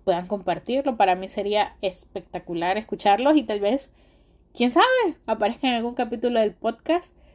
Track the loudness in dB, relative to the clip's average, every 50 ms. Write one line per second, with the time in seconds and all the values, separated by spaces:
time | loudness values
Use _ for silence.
0 | -2 0 0 0 -2 -6 -6 -6 -2 -4 -4 -4 -4 -4 -2 -2 0 -2 2 2
1 | 4 4 4 0 -2 -8 -6 -6 -4 0 0 0 0 -2 -4 -6 -6 -6 -6 -8
2 | -20 _ -14 -14 -12 _ -12 -10 -8 -6 -6 -4 -2 -2 -2 -2 -4 -6 -8 0
3 | 2 4 4 4 4 4 4 4 2 0 -4 -2 0 0 0 -2 -4 -10 _ _
4 | _ _ _ _ _ _ _ _ _ _ -4 -2 0 2 4 4 4 4 4 2
5 | 2 0 -2 _ -4 -4 -2 0 0 -2 -2 -2 -2 -2 0 0 -4 -4 -4 -4
6 | -4 -4 -4 -2 -2 0 2 2 2 0 -2 -4 -6 -6 -6 -4 -2 -2 -2 -2
7 | -2 -6 _ _ _ _